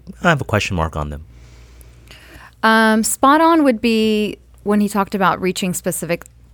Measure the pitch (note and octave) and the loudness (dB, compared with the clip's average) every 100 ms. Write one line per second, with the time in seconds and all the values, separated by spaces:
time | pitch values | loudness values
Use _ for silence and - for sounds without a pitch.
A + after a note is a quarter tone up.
0 | - - F3+ D3 - G#2 - F2+ D#2+ D#2 | -12 -4 -2 -2 -2 -4 -2 -4 -4 -6
1 | D2 D2 - - - - - - - - | -8 -10 -16 -20 -20 -20 -20 -20 -20 -20
2 | - - - - - _ A3 A3 A3 A3 | -20 -20 -20 -20 -20 _ 2 4 4 2
3 | A3 - C4 D4+ E4 E4 C#4 A3 A#3+ A3 | -2 0 4 4 4 4 2 2 0 0
4 | A3 G#3+ G#3 - _ - G3+ G#3 G#3 G3+ | 0 0 -2 -8 _ -8 -2 0 0 -2
5 | F#3+ G3+ F3+ - F#3 F#3 F#3 - F3+ - | -4 0 0 0 -2 -4 -4 -4 -6 -6
6 | E3+ E3+ - _ - | -4 -6 -8 _ -20